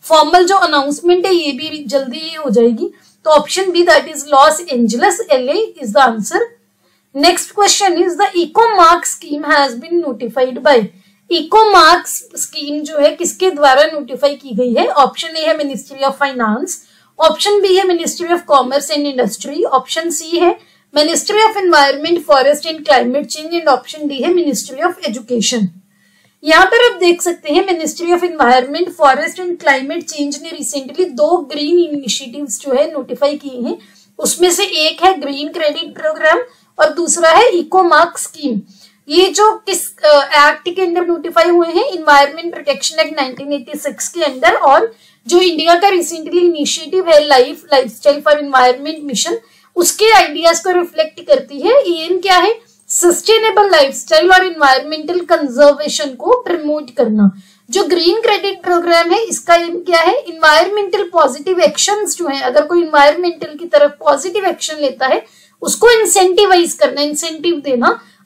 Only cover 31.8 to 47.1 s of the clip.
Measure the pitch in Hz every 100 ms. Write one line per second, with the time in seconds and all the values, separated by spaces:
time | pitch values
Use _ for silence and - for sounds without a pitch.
31.8 | 330 294 269 - 269 262 294 - 285 262
32.8 | 320 302 254 247 285 294 277 254 247 -
33.8 | _ _ _ - 254 - 359 349 403 330
34.8 | 311 320 359 349 277 277 302 339 302 302
35.8 | 330 - 311 311 311 403 - _ _ -
36.8 | 302 302 339 339 330 330 466 359 - 370
37.8 | 349 311 339 - - 311 285 214 - _
38.8 | _ _ - 320 370 330 427 - - 370
39.8 | - - 302 294 277 302 294 302 359 349
40.8 | 370 349 349 330 339 339 339 349 339 330
41.8 | 539 349 302 285 285 311 339 330 285 269
42.8 | - 320 311 311 262 247 285 285 240 294
43.8 | 294 - - 339 302 254 311 415 302 285
44.8 | 453 - _ _ - 349 370 311 320 349
45.8 | 403 370 339 330 311 349 349 320 285 -
46.8 | 320 370 339